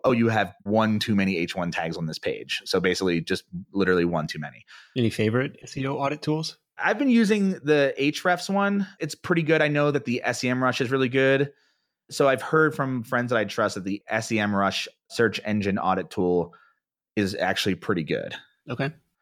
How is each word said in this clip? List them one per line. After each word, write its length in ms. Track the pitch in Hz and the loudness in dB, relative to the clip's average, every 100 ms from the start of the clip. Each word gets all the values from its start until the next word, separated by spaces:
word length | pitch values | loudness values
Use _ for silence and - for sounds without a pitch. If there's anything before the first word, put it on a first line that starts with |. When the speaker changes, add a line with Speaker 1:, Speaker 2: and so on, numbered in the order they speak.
Speaker 1:
"Oh, 80 | 127 | 0
you 160 | 120 113 | 2 2
have 260 | 110 95 - | 2 -2 -6
one 360 | 101 110 110 107 | -2 2 2 0
too 160 | - 104 | 0 2
many 220 | 95 90 | 2 0
H 180 | 87 92 | -2 -4
one 160 | 87 | -4
tags 240 | 85 82 82 | -4 -6 -4
on 120 | 80 | -6
this 120 | 80 | -6
page." 420 | - 69 - - - | -6 -6 -8 -8 -4
So 160 | 92 | 0
basically 400 | 90 90 95 85 | 0 2 0 0
just 220 | 82 92 - 87 98 | -2 -4 -6 -14 -6
literally 320 | 98 92 90 | 0 2 4
one 240 | 87 85 78 | 2 0 -4
too 120 | 78 | -8
many. 260 | 73 62 - - - 131 | -12 -14 -20 -20 -10 -2
Speaker 2:
Any 140 | 117 | 0
favorite 460 | - 110 120 139 - | 2 2 2 -2 -6
S 160 | - 139 | -14 -8
E 100 | 135 | -6
O 80 | 139 | -2
audit 260 | 139 147 | -4 -2
tools? 360 | - 156 160 - _ - | -2 -4 -4 -12 _ -4
Speaker 1:
I've 200 | 180 208 | -2 0
been 140 | 285 | 4
using 400 | 233 208 214 196 180 | 4 4 2 0 0
the 300 | 139 151 139 - | 2 4 4 2
Ahrefs 560 | 139 151 185 175 - | -2 0 0 0 0
one. 340 | 196 202 202 196 - | 0 0 0 -4 -6
It's 160 | 156 - | -10 -8
pretty 280 | - 170 | -2 0
good. 180 | 156 160 | 4 4
I 80 | 151 | 4
know 220 | 147 147 | 2 2
that 120 | 143 | 0
the 180 | - 120 | -2 -2
S 220 | 120 123 | -2 -2
E 60 | 127 | -2
M 120 | 127 | 0
Rush 200 | 127 120 | 0 0
is 100 | 123 | 0
really 160 | 131 131 | 0 2
good. 460 | 131 135 135 143 - _ _ _ _ _ | 2 4 4 0 -4 _ _ _ _ _
So 160 | - 139 | 2 2
I've 140 | 131 | 2
heard 340 | - 156 156 135 | 2 2 2 2
from 260 | 135 127 | -2 -4
friends 260 | 113 123 120 | -2 -2 0
that 80 | 120 | 0
I 80 | 101 | 0
trust 300 | - 104 101 | 0 -2 -2
that 100 | 92 | -6
the 180 | 101 - | -6 -4
S 220 | 110 113 | -4 -2
E 60 | 110 | 0
M 140 | 104 | 2
Rush 340 | 101 98 - - - _ | 2 2 0 -6 -12 _
search 300 | - 113 - - | 0 0 0 -2
engine 320 | 104 98 95 | -2 0 0
audit 320 | 92 92 85 | 0 0 -2
tool 440 | - 90 87 82 - _ _ _ _ _ - | -2 2 2 0 -8 _ _ _ _ _ -2
is 200 | 98 98 | -2 0
actually 400 | 90 98 104 90 | -2 0 -2 -2
pretty 280 | - 92 | -2 -4
good. 320 | 76 57 - - - _ - | -2 -4 -6 -12 -16 _ -10
Speaker 2:
Okay. 220 | 123 135 - _ _ | -6 -6 -8 _ _